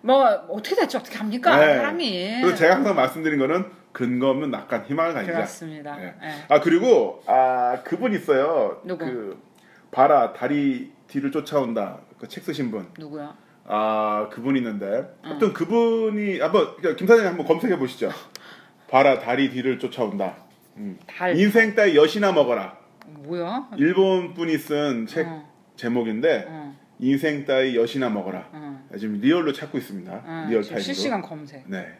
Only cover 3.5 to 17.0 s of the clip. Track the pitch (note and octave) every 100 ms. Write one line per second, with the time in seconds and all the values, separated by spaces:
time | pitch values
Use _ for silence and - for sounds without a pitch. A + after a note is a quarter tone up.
3.5 | F3 F#3+ - _ - B2 B2 C3+ C3+ D3+
4.5 | G#2+ - A#2 G#2 C#3+ E3 C#3+ G2 E3+ G2+
5.5 | - E3 D#3 D3 D3 F#3 - D#3+ D3 D#3
6.5 | D3 E3 E3+ B3 F#3 G#2 - - B2+ C3
7.5 | B2+ B2 B2+ - E3 A#3+ F#3+ - C3 D3
8.5 | D#3+ G#2 - F3 F3 E3 B2 G2+ F2+ _
9.5 | _ _ _ _ - C#3 D3 A2+ - B2+
10.5 | D3 C#3 B2 C3 _ _ C#3 C#3 D3+ D3
11.5 | D3+ B2 A2+ G2 - - _ B2+ - -
12.5 | D3 B2 G#2+ F2+ - D3+ D3 D3 - _
13.5 | _ - G#2 G#2+ G#2+ G#2+ G#2+ G#2 - B2
14.5 | C3+ A#2 G2+ G2 A2+ - - - C#4+ G#3
15.5 | - E3 A#3 A#3 A3+ A3 G#3 G#3 F3 D3
16.5 | G3 D3+ - F3 -